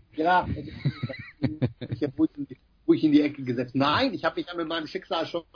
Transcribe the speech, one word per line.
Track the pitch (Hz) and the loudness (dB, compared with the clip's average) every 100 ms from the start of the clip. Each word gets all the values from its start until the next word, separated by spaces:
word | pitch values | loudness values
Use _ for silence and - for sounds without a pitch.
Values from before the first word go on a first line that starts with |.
| - - | -10 -2
Ja, | 160 180 - | 4 4 2
also, | - 143 - 143 - - - - - 147 156 123 - - | -4 -6 -4 -4 -2 -6 -8 -12 -4 -4 -2 -4 -4 -10
ich | - | -6
hab, | 147 - | -4 0
wo | |
ich | 160 - | -2 -2
in | 143 | -12
die, | - _ _ - | -14 _ _ 2
wo | |
ich | 165 | 4
in | 151 | 6
die | 147 | 6
Ecke | 147 143 | 4 0
gesetzt. | 127 123 123 | -4 -2 -2
Nein, | 135 139 165 262 | 2 2 4 2
ich | 170 | 0
hab | 165 180 | -2 -2
mich | 160 | -6
ja | 175 | -6
mit | 165 | -4
meinem | 165 156 | -4 -4
Schicksal | 185 - 175 151 | -8 -4 -4 -2
schon, | 170 165 | -6 -8